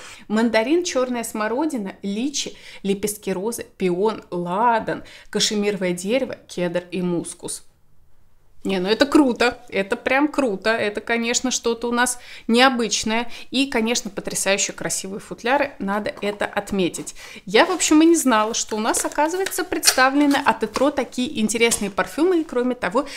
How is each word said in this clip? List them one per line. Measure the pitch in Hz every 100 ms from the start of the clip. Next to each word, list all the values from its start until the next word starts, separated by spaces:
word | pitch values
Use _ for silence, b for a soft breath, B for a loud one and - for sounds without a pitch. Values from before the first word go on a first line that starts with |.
| B B -
Мандарин, | 214 233 220 226 339
чёрная | 349 262 254 240
смородина, | 226 220 214 240 311 269 190 -
личи, | 202 202 269 - - B B B
лепестки | 190 202 202 208 -
розы, | 185 208 233 - -
пион, | 185 175 214 208 -
ладан, | 175 175 185 240 226 - 277 B B B
кашемировое | 208 - 208 208 196 180
дерево, | 180 190 254 254 - -
кедр | - 175 175 175
и | 185
мускус. | 180 170 165 - - - - _ _ - - - - - - - 196
Не, | 190
ну | 180
это | 220 277
круто, | 311 269 226 240 247 -
это | 196 196 240
прям | 262 262 294
круто, | 294 269 196 220
это, | 226 214 208
конечно, | - 233 233 247 254
что-то | - 233 233 240
у |
нас | 240 247 - B B -
необычное. | 233 262 240 220 - 220 226 240 B B
И, | 233 269
конечно, | 262 220 240 208
потрясающе | - 196 175 190 202 196
красивые | - 170 - 190 196
футляры, | - 175 226 277 277 -
надо | 196 208 208 -
это | 202 208 202
отметить. | - 202 196 175 - - B B B -
Я, | 208 339
в |
общем, | 370 - 302
и | 330
не | 330
знала, | 254 214 214 226
что | - 220
у |
нас, | 226 - 302
оказывается, | - 311 359 381 -
представлены | 359 311 - - 262 277 294 277
от | 277 -
Etro | 220 - 269
такие | 285 240 - 247 -
интересные | 214 233 233 220 202
парфюмы, | 196 185 - 349 349
и, |
кроме | 311 247 247
того, | 247 190 220 294